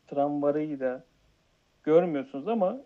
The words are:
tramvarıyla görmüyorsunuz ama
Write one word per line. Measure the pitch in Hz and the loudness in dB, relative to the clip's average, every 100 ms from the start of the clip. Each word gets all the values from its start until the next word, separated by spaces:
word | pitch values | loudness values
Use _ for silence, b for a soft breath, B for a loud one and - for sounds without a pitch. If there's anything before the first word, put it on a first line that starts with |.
| _ | _
tramvarıyla | 143 143 147 143 151 151 139 131 131 - _ _ _ _ _ _ _ | -2 -2 0 0 0 -4 -4 -4 -6 -12 _ _ _ _ _ _ _
görmüyorsunuz | 151 160 180 143 127 139 170 | 4 4 4 -2 -4 -8 -4
ama | 226 185 262 | 0 0 -2